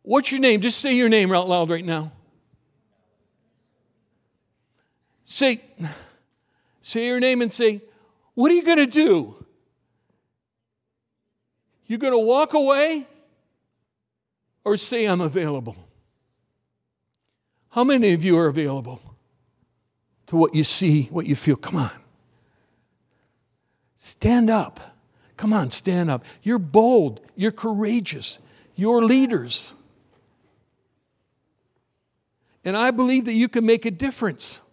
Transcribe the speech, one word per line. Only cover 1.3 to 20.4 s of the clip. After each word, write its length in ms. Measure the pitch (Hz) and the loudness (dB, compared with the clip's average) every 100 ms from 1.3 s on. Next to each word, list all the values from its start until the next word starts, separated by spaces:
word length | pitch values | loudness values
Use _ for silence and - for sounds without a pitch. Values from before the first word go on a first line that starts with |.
out 160 | 185 185 | 0 0
loud 200 | 180 165 | -2 0
right 140 | 170 | -4
now. 300 | 175 165 156 - _ _ _ _ _ _ _ _ _ _ _ _ _ _ _ _ _ _ _ _ _ _ _ _ _ _ _ _ _ _ - | -4 -6 -8 -16 _ _ _ _ _ _ _ _ _ _ _ _ _ _ _ _ _ _ _ _ _ _ _ _ _ _ _ _ _ _ -8
Say, 360 | - 269 240 _ - 160 143 - _ _ _ _ _ _ _ | -2 0 -2 _ -14 -14 -14 -20 _ _ _ _ _ _ _
say 260 | - 226 240 | -8 -4 -2
your 140 | 247 | 0
name 220 | 254 247 | 0 0
and 100 | 233 | -2
say, 300 | - 226 208 - _ _ _ _ | 0 0 0 -14 _ _ _ _
"What 160 | - 277 | 0 2
are 60 | 349 | 4
you 80 | |
gonna 240 | 339 330 269 | 4 2 2
do? 580 | 302 311 175 107 110 - _ _ _ _ _ _ _ _ _ _ _ _ _ _ _ _ _ _ _ _ _ _ _ _ | 2 4 2 0 -14 -20 _ _ _ _ _ _ _ _ _ _ _ _ _ _ _ _ _ _ _ _ _ _ _ _
You 120 | 220 | -4
gonna 200 | 269 240 | 0 0
walk 360 | 220 262 311 | 2 2 2
away 520 | 311 269 277 311 311 262 _ _ _ _ _ _ _ _ _ _ _ _ _ _ _ | 2 2 2 0 -2 -10 _ _ _ _ _ _ _ _ _ _ _ _ _ _ _
or 140 | 208 208 | -4 -4
say, 280 | - 240 214 | -2 -2 -2
'I'm 140 | 180 | 0
available'?" 560 | 160 160 156 143 113 92 87 _ _ _ _ _ _ _ _ _ _ _ _ _ _ _ _ _ _ | -2 -4 -4 -6 -10 -18 -20 _ _ _ _ _ _ _ _ _ _ _ _ _ _ _ _ _ _
How 120 | 240 | -2
many 300 | 254 269 214 | 2 4 2
of 100 | 170 | 2
you 140 | 185 170 | 2 2
are 100 | 160 | 2
available 540 | 143 143 135 120 123 - - _ _ _ _ _ _ _ _ _ _ - | 0 -4 -6 -10 -16 -20 -20 _ _ _ _ _ _ _ _ _ _ -4
to 80 | |
what 180 | 165 | 2